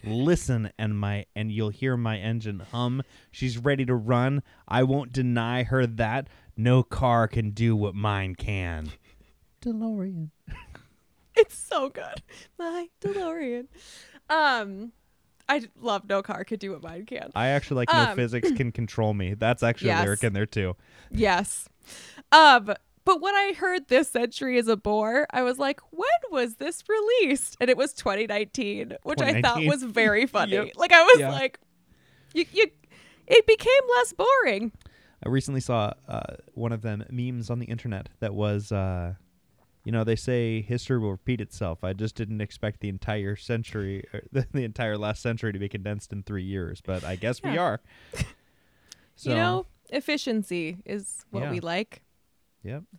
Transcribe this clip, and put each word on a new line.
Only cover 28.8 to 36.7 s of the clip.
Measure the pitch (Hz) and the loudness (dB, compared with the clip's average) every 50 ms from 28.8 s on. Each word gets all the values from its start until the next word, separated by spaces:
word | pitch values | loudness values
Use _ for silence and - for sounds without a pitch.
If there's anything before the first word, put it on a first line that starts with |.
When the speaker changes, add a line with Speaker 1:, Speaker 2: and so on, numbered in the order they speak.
| - 240 - - | -8 -12 -12 -12
Speaker 2:
which | - - 311 - | -8 -6 -2 0
I | 311 269 220 214 | 0 2 2 2
thought | - 247 240 | 2 2 2
Speaker 1:
Twenty | 240 - | 2 2
nineteen. | - | 2
Speaker 2:
was | 294 269 254 | 2 0 -2
very | 233 202 233 220 214 208 214 262 | -2 2 4 4 4 4 4 2
Speaker 1:
<laughs> | 254 - | 2 2
Speaker 2:
funny. | 202 - 208 | 0 0 2
Speaker 1:
Yep. | 190 202 214 - - | 0 -2 -2 -2 -2
Speaker 2:
Like, | - 330 359 | 0 4 8
I | 349 330 | 8 8
was | 330 392 494 480 | 12 12 10 10
Speaker 1:
Yeah. | - 269 | 10 2
Speaker 2:
like, | 277 277 269 262 - - _ _ _ _ _ _ _ _ _ _ _ _ _ _ - | -2 -2 -4 -4 -6 -10 _ _ _ _ _ _ _ _ _ _ _ _ _ _ -4
you, | 311 339 - | -4 -4 -2
you, | - 381 440 - _ _ _ _ - - - - - _ _ | 2 2 2 2 _ _ _ _ -20 -20 -20 -20 -20 _ _
it | - - 466 427 | 6 8 8 8
became | - 440 - - 453 508 554 539 494 480 | 8 4 4 6 4 4 4 4 4 2
less | 480 480 415 | 2 2 0
boring. | 381 - 392 480 554 523 427 269 202 202 226 220 - - - - _ _ _ _ _ - - | -2 -2 2 4 4 4 4 2 0 -2 -4 -6 -8 -12 -20 -20 _ _ _ _ _ -10 -6
Speaker 1:
I | - | -2
recently | 127 135 - - 135 131 | -2 -2 -2 -2 -4 -4
saw, | - - 123 113 104 104 - _ _ | -2 0 0 0 0 -2 -4 _ _
uh, | - - - - - - - - - | -10 -8 -8 -8 -8 -12 -16 -18 -16
one | - - 117 113 | -10 -6 -4 -4